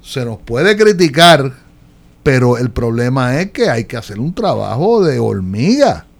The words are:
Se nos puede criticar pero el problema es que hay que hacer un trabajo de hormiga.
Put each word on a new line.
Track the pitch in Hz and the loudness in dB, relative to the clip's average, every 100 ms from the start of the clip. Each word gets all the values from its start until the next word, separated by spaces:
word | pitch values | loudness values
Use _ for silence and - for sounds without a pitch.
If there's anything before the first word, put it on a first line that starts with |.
Se | - 135 | -10 -8
nos | 120 110 | -8 -10
puede | - 117 180 208 | -8 -2 0 4
criticar | 214 190 170 135 170 156 135 127 _ _ _ _ _ _ | 4 4 2 4 6 6 2 -8 _ _ _ _ _ _
pero | - 131 123 120 | 0 2 2 0
el | 123 | -2
problema | 104 117 117 123 135 123 135 | -4 -4 -2 -2 -2 -2 -2
es | 190 | -4
que | - 226 | -2 -2
hay | 117 | 0
que | 107 120 | -4 -10
hacer | - 101 | -12 -8
un | 135 | -8
trabajo | 196 202 113 104 110 185 233 | -4 -4 -2 -4 -2 0 2
de | 175 123 | 0 0
hormiga. | 113 101 92 104 151 269 277 160 - _ | -2 -2 -4 -2 0 2 2 0 -10 _